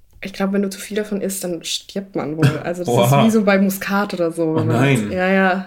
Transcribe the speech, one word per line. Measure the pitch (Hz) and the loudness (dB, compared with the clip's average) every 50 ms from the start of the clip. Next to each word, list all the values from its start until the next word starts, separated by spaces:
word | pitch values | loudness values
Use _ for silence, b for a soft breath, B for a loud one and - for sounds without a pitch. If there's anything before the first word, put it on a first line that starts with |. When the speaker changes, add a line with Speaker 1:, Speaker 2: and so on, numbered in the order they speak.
| - _ _ - | -20 _ _ -14
Speaker 1:
ich | - 196 | -14 -10
glaub, | 196 - 196 196 | -6 -4 -2 -2
wenn | 196 202 | 0 0
du | 202 196 | -2 -2
zu | 196 - | -6 -10
viel | - - 202 | -12 -6 -6
davon | 214 208 208 208 196 | -6 -4 -4 -6 -4
isst, | - 196 190 - - | -4 -6 -6 -6 -6
dann | 180 175 165 | -6 -6 -6
stirbt | - - - - - - - 202 196 - - | -8 -8 -8 -8 -10 -8 -10 -10 -10 -6 -6
man | 160 147 143 156 160 | -6 -6 -4 -2 2
wohl. | 151 131 - - - | 2 2 2 0 -6
Also | - 175 180 175 | -6 -6 -4 -2
das | - | 0
Speaker 2:
Oha. | 120 123 120 127 139 143 | 2 2 4 4 4 6
Speaker 1:
ist | 226 | 6
wie | 226 | 4
so | 220 226 196 | 4 4 4
bei | 202 196 190 | 4 4 4
Muskat | 202 190 190 - - - 196 202 208 202 - | 4 2 0 -2 -6 -2 -2 -2 -2 -2 -4
oder | 175 170 165 | -2 -2 -2
so, | 165 170 165 | -2 -2 -2
Speaker 2:
Oh | 160 160 | 0 0
Speaker 1:
wenn | 160 160 160 | 0 0 2
man | 160 - | 2 2
Speaker 2:
nein. | 131 139 139 - - - | 4 4 4 2 0 -2
Speaker 1:
Ja, | - 185 185 185 | -2 -2 0 2
ja. | 190 190 190 185 180 190 190 | 2 4 4 2 2 0 -4